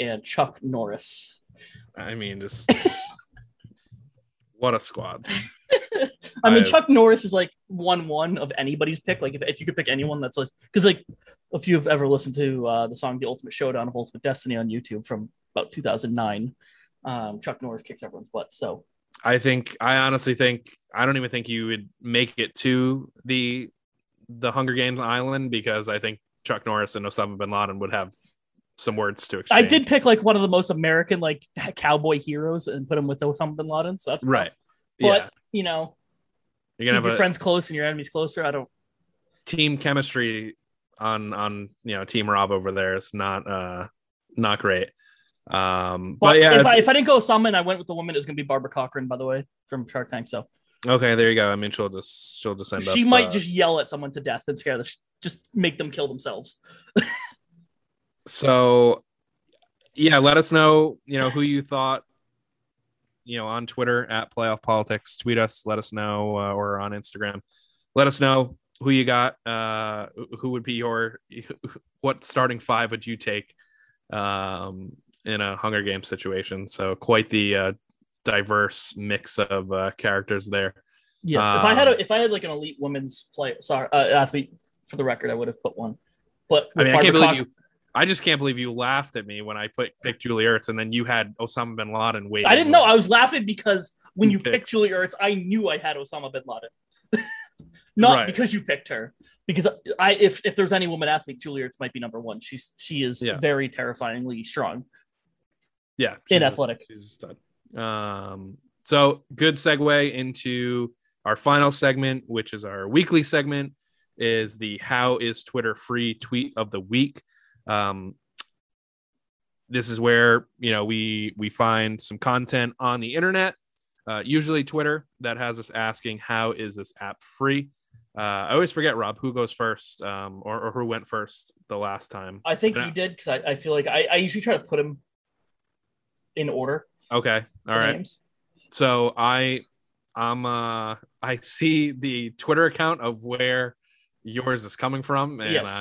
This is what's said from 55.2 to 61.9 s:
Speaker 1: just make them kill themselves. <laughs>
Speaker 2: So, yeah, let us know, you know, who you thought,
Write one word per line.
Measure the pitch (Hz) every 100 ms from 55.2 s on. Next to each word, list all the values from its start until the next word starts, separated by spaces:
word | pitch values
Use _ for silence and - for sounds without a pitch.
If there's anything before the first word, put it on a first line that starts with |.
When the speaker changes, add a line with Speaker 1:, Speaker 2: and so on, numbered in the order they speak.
Speaker 1:
just | - - _
make | 220 175 -
them | 151
kill | 135 139
themselves. | 127 131 101 - - _ - _ -
<laughs> | 988 1017 932 - _ _ _ _ _ _ _ _ -
Speaker 2:
So, | - 135 127 123 123 120 - - _ _ _ _ _ _ _ _
yeah, | - 156 143
let | 139 151
us | 156
know, | 160 156 156 156 - -
you | 139
know, | 131
who | 139
you | 147 143
thought, | 139 139 131